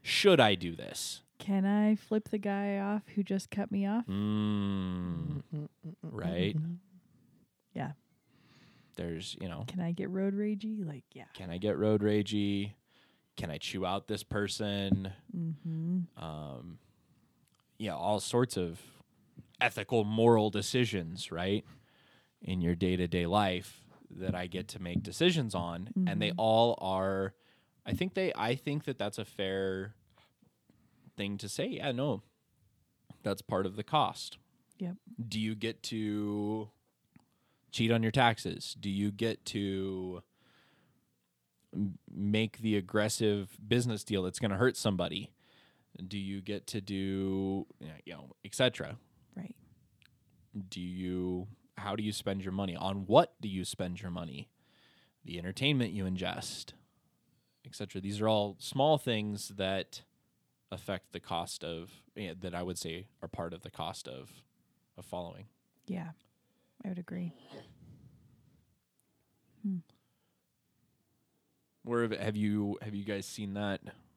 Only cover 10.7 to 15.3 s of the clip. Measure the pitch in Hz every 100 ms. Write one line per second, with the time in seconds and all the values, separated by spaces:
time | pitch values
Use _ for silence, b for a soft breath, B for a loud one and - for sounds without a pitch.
10.7 | 214 165 139 - 131 - - 92 87 107
11.7 | 80 107 107 104 104 101 104 101 101 104
12.7 | - _ b b b b - 87 71 -
13.7 | 95 90 98 - 104 - 104 101 - 104
14.7 | 101 98 95 95 95 -